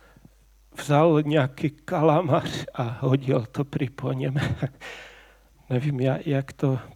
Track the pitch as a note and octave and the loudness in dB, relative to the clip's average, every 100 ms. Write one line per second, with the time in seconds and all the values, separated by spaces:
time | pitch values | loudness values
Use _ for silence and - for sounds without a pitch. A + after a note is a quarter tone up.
0 | - - - _ _ _ _ - - D3 | -20 -20 -20 _ _ _ _ -14 2 4
1 | E3 D3+ D3+ D3+ C3+ - D3+ - - F3+ | 6 4 4 2 2 0 -6 -6 -6 2
2 | D#3 D3+ F#3 E3 - - D3+ - A#2 A#2+ | 4 4 4 0 0 -8 -10 -6 -6 -2
3 | C#3 C3+ C3 C#3+ A2 - C#3 D3+ B2+ - | 0 0 2 0 -2 -6 -4 -4 -6 -6
4 | - C3 C#3 C#3 C3+ - C3+ - - - | -6 -4 -4 -2 -4 -4 -6 -8 -18 -18
5 | - - - _ _ _ _ B2+ D3 C#3 | -20 -20 -20 _ _ _ _ -2 -2 0
6 | C3 C3+ - C#3 C3+ - C#3+ B2+ - | 0 0 -2 -2 -4 -4 -2 -2 -6